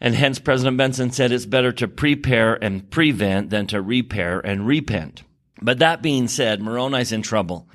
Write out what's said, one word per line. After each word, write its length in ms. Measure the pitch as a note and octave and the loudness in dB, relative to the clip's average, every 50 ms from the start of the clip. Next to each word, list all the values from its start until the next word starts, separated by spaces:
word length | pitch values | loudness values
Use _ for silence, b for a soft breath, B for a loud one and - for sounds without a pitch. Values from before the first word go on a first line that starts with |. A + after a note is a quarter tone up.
| - | -2
And 120 | A#2+ A#2 | 0 2
hence 240 | A#2+ C#3+ C3+ C3 - | 2 2 2 0 0
President 400 | - D3+ C3+ B2+ B2+ C3+ B2+ B2+ | 0 0 2 2 2 2 2 2
Benson 320 | C3+ C3 C3 C3 B2+ B2 | 2 0 0 -2 -2 -2
said 200 | B2+ C3+ C3 B2 | 0 0 0 2
it's 140 | A#2+ B2 B2 | 2 0 -2
better 280 | G#2 A2 C3 B2+ B2+ A#2+ | 0 0 2 2 2 0
to 140 | - A#2+ | -2 -4
prepare 680 | G2+ - - D3 D3 C#3+ C#3+ - C3 B2+ A2+ A2+ A2+ A2 - - | -6 -4 0 0 0 2 0 0 2 2 4 4 4 2 0 -2
and 260 | G#2 G2 F#2+ G2 - | -4 -4 -4 -8 -4
prevent 600 | - D#3+ E3 D3+ C3 F2+ G#2 G2 F#2+ G2 G2+ E2+ | 0 2 2 2 2 2 0 0 2 0 0 -2
than 160 | G#2 G#2 G2+ | -2 -2 -2
to 160 | F#2 G#2 G2+ F#2+ | -2 -4 -4 -2
repair 580 | G2 A#2+ B2+ A#2 B2 A2+ G2+ F2 F2 F2+ F#2+ | 0 0 -2 -2 -2 -4 -4 -2 -2 -4 -4
and 260 | - G2+ G2+ G2 G2+ | -4 -4 -4 -2 0
repent. 580 | A#2 C#3+ D#3 C#3+ - A2 F2+ D#2 - - - - _ _ _ _ _ _ - | 0 0 0 0 -2 -4 -4 -4 -8 -12 -20 -20 _ _ _ _ _ _ -6
But 200 | G#2+ A#2 B2+ B2 | -2 -2 2 4
that 200 | D#3+ D#3+ E3 - | 4 2 2 2
being 260 | C3+ D#3+ C#3+ C3 B2 | 0 0 0 0 0
said, 360 | A#2 - - C3 A2 G#2+ G2 G#2 | 0 0 0 0 0 0 -2 -2
Moroni's 500 | A2 A#2 B2 B2+ C3+ C#3 B2+ A#2+ A2 A2+ | -4 -4 -2 -2 -2 0 -2 -2 -2 -2
in 80 | A2 | -4
trouble, 480 | G#2+ - A2 G#2+ F#2+ E2+ F2 E2 - _ | -4 -2 0 0 0 -2 -4 -8 -10 _